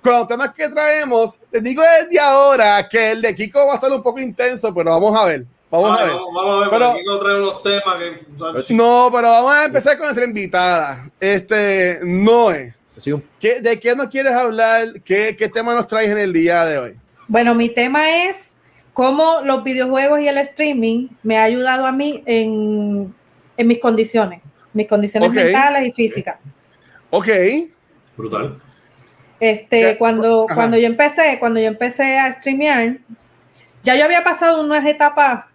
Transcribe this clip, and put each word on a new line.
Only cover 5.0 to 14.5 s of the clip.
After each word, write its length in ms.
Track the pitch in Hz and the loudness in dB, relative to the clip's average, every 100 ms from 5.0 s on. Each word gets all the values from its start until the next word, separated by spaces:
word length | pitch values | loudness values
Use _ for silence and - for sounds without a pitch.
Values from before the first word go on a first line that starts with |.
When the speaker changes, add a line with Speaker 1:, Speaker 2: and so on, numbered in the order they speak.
| 208 214 | 2 2
Speaker 1:
a 60 | 196 | 0
ver. 200 | 147 123 _ _ | -2 -10 _ _
Vamos 280 | 165 208 - | 0 2 2
Speaker 2:
Ay, 40 | |
Speaker 1:
a 20 | 190 | 0
ver. 80 | |
Speaker 2:
vamos, 200 | 175 180 | -4 -8
vamos 220 | 180 196 196 | -4 -2 0
a 40 | |
ver, 80 | 202 | 0
Speaker 1:
Pero 160 | 220 247 | 2 2
Speaker 2:
porque 140 | 220 | 0
Kiko 180 | 190 202 | -4 -2
trae 160 | 202 202 | -2 0
unos 200 | 196 190 | -2 -4
temas 340 | 202 202 196 180 | -4 -2 -2 -6
que, 460 | 170 160 - 143 160 | -8 -12 -20 -12 -8
o 160 | 160 | -8
sea, 140 | - 226 | -2 2
Speaker 1:
No, 320 | 233 240 247 | 4 4 4
pero 160 | 240 233 | 2 4
vamos 220 | 233 254 | 4 4
a 120 | 294 302 | 2 2
empezar 320 | 269 277 277 | 0 0 0
con 80 | 302 | -2
nuestra 180 | 240 | -4
invitada. 840 | 240 214 185 180 180 175 147 131 135 _ | -4 -4 -4 0 0 0 -2 -8 -18 _
Este, 800 | 190 196 190 214 208 196 180 170 | -2 -2 -2 -2 0 0 0 -2
Noé, 680 | 175 185 208 233 226 156 123 - _ - | -4 0 4 4 4 0 -8 -20 _ -12
Speaker 3:
Sí. 160 | 139 147 - _ | -8 -8 -8 _
Speaker 1:
¿qué, 220 | 214 247 | -2 0
de 180 | 226 220 | 0 0
qué 160 | 233 | -2
nos 140 | 247 277 | -2 -4
quieres 240 | 269 269 | -2 -2
hablar? 560 | 240 247 | 0 -2